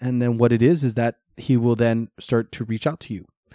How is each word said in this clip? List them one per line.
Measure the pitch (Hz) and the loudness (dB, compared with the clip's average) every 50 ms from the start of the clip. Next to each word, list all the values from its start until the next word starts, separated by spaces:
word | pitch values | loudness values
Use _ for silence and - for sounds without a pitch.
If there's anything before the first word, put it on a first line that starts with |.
And | 123 127 127 123 123 | -6 -4 -2 0 0
then | 120 120 113 | 0 2 2
what | 120 117 120 | 2 2 4
it | 110 117 | 4 4
is, | 139 175 160 139 | 4 4 2 0
is | 123 107 | -2 -2
that | 117 117 117 - _ _ _ _ | 0 -2 -2 -2 _ _ _ _
he | - - - 131 | -8 -2 0 2
will | 120 117 120 117 | 2 2 2 2
then | 110 117 117 113 113 113 - _ - | 2 2 0 0 0 -4 -6 _ -14
start | - - 123 117 113 - - | -8 -2 -2 -2 -2 -4 -8
to | - 117 | -10 -8
reach | 110 113 110 - | -6 -6 -4 -4
out | 151 156 - | -4 -6 -6
to | - - 107 | -10 -12 -12
you. | 92 90 _ _ _ _ _ | -12 -12 _ _ _ _ _